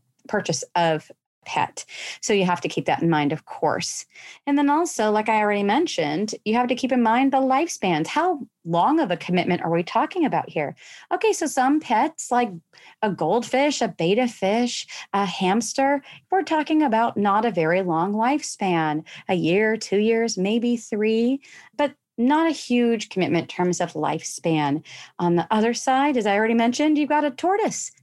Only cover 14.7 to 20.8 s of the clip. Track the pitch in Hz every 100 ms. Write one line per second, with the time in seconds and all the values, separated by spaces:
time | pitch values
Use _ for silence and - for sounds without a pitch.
14.7 | - - - - 196 196 - 185 208 220
15.7 | - 269 285 - - _ 381 302 311 294
16.7 | 311 294 220 233 - 202 202 233 175 160
17.7 | 180 185 160 185 208 233 294 - - 196
18.7 | 170 156 151 160 - - 185 160 185 220
19.7 | 220 - 196 214 226 226 208 190 233 240
20.7 | 233